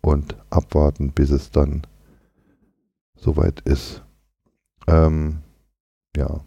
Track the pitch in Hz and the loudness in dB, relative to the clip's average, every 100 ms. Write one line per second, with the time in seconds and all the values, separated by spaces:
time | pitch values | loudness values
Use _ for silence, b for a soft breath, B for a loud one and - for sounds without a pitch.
0 | 80 73 73 - - 80 - 78 73 71 | 2 0 -2 -14 -2 -2 0 2 2 0
1 | 69 67 69 71 - - 71 71 - b | -4 0 2 0 0 0 0 -2 -10 b
2 | b b b b b b b b _ _ | b b b b b b b b _ _
3 | _ _ - 76 - - - 71 - - | _ _ -4 0 0 -2 -2 -2 -2 -18
4 | - _ _ _ _ _ _ _ - 80 | -20 _ _ _ _ _ _ _ 2 4
5 | 80 78 78 76 - _ _ _ _ _ | 4 2 -4 -6 -12 _ _ _ _ _
6 | _ 73 67 76 | _ -6 -6 -6